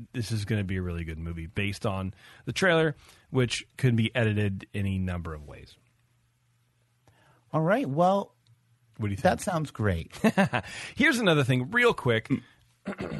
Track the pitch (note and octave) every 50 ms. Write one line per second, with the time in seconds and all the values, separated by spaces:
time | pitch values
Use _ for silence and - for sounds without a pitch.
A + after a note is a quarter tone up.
0 | A#2 - - B2+ G#2+ - A2+ G#2+ G2+ G2+ A2+ G#2 G2+ F#2 F#2+ F#2 F2+ F2+ E2+ E2+
1 | E2+ D#2+ D#2+ D#2 E2 E2+ E2+ E2+ E2 E2 - G#2 G2+ G2+ G2 - - A2 F#2+ F#2+
2 | F#2+ F#2+ - - - - - - - - A#2 - F#3+ F#3 E3+ D#3+ D#3+ D#3 C#3 -
3 | - - - - _ _ - C3 B2 A#2 - - - - _ - - B2+ A#2+ A2+
4 | A2 A2+ - B2+ A2+ A2 G#2 G#2 G#2 G2+ G2 F#2+ - - - G#2 G2 G2 F#2+ F#2+
5 | F#2 F#2 F2+ F2 E2 E2+ D#2 D2+ D2 C#2+ C2+ C2 - - - _ _ _ _ _
6 | _ _ _ _ _ _ _ _ _ _ _ _ _ _ _ _ _ _ _ _
7 | _ _ _ _ _ _ _ _ _ _ - D#3 D#3+ E3 G3+ C4 C#4+ B2+ C3+ D#3
8 | F3 F#3 G3 G3 - - _ _ _ _ _ _ _ _ _ _ _ _ _ -
9 | A2 G2+ G2 F#2+ - A2 A#2+ - - G#3 F#3 D#3+ D3+ - - - A2 G2+ F2+ E2
10 | D#2 - - - - A3 - - G3 C#3 - A2+ - - - - - - - -
11 | C4+ D#4+ C#4 A#3 A#3 F#3 D#3+ D3 C3+ A2+ C3 B2+ B2 D3 G#3+ A#3+ A#3+ A#3 - -
12 | - B2+ A2+ A2 - - C3+ - - - _ _ _ _ _ _ _ - - -
13 | F#3+ E3 -